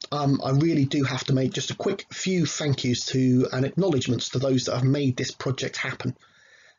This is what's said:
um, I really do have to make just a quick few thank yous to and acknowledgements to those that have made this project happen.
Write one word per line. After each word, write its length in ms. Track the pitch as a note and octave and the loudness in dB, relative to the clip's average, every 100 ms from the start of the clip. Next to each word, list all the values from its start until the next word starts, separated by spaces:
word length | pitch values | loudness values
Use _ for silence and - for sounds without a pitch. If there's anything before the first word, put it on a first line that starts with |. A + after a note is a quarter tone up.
| - | -8
um, 280 | D3 C#3+ C#3 | -2 2 2
I 60 | - | 2
really 340 | C#3 E3 D#3+ | 2 4 4
do 180 | C#3 D3 | 2 2
have 200 | C3 C3 | 0 -2
to 100 | - | 0
make 180 | C3 C3 | 0 0
just 180 | - - | -2 -6
a 40 | |
quick 320 | A#2 G#3+ G3+ - | -4 -4 -4 -6
few 340 | - - F#3 D#3 | -6 -2 0 0
thank 380 | - D3+ C3 | 0 -2 0
yous 220 | C3 A#2+ - | 0 -2 -2
to 420 | C3 C3 B2+ C3 | 0 4 4 2
and 120 | B2+ | 0
acknowledgements 680 | C3 - F#3+ C#3 A#2+ A#2 - | -2 0 2 2 0 -2 -2
to 80 | C3 | -2
those 280 | C3+ C3 - | 2 2 0
that 80 | |
have 100 | B2 | 0
made 320 | C3 C#3+ C#3 A#2+ | 2 2 2 0
this 140 | B2+ | -4
project 460 | - C#3+ C3 C3 - | -4 -4 -4 -4 -6
happen. 380 | C3 B2 B2+ - _ _ - - - | -6 -6 -6 -8 _ _ -20 -20 -20